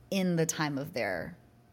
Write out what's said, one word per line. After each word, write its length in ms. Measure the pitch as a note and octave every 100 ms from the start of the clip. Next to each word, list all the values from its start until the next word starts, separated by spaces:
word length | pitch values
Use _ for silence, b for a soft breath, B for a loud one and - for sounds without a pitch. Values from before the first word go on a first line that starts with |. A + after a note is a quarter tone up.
| -
in 260 | G3 F#3 E3+
the 100 | D#3+
time 320 | - D3+ C#3
of 160 | D3+
their, 440 | B2+ G2+ F2+ F2 - - - -